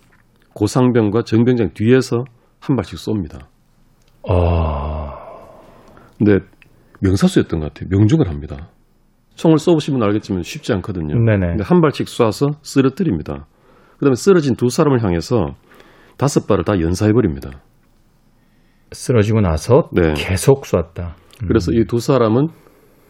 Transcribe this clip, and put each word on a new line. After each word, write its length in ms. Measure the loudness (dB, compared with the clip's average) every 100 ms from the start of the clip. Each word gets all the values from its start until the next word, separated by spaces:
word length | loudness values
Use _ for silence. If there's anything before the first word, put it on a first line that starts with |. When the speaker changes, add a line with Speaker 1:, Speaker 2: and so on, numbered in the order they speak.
| _ _ _ _ _ -4
Speaker 1:
고상병과 680 | -2 2 2 2 2 0
정병장 480 | 0 2 2 2 -2
뒤에서 500 | -2 2 2 2 -4 -6 _ _ _
한 160 | -4 -4
발씩 220 | -4 -8
쏩니다. 480 | -6 -6 -6 -12 -20 _ _ _ _ _ _ _ -2
Speaker 2:
아. 880 | 0 2 0 -2 -4 -8 -8 -10 -14 -18 -20 -20 -20 -20 -20 -20 -20 -12 0
Speaker 1:
근데 220 | 2 2 0 _ _ _ _ -4
명사수였던 580 | 0 2 2 2 0 -4
것 140 | -6
같아요. 140 | -10 -2
명중을 380 | 2 4 2 0
합니다. 420 | -4 -12 -14 -16 _ _ _ _ _ _ -2
총을 220 | 2 2
쏘보시면 460 | 4 0 0 -2
알겠지만 400 | 0 -2 -4 -6
쉽지 300 | -6 -8 -4
않거든요. 420 | -4 -4 -8 -4 0
Speaker 2:
네네. 320 | 2 2 0
Speaker 1:
근데 160 | -2
한 160 | 0 2
발씩 280 | 2 -2 -6
쏴서 480 | 0 0 0 -2 -4
쓰러뜨립니다. 840 | -4 0 2 0 -2 -2 -4 -10 -12 _ _ _ _ -2
그다음에 160 | 0 2
쓰러진 400 | 4 4 2 0
두 120 | 0
사람을 340 | 2 2 2
향해서 540 | 0 -2 -2 -2 -2 -6 _ -20 -20 _ _ -4
다섯 280 | -2 0 0
발을 200 | 0 0
다 160 | 0
연사해버립니다. 800 | 0 0 2 2 2 -2 -10 -16 _ _ _ _ _ _ _ _ _ _ _ _ -20
Speaker 2:
쓰러지고 480 | -10 0 2 2 2
나서 480 | 2 0 2 2 4
Speaker 1:
네. 200 | 2 2 0
Speaker 2:
계속 480 | -2 -2 2 2 2
쐈다. 500 | -4 -4 -10 -12 -14 _ -10
음. 40 | -2
Speaker 1:
그래서 240 | 0 0
이 140 | 0 0
두 140 | -2
사람은 480 | 0 2 2 2 0 -4 -20 _ _ _ _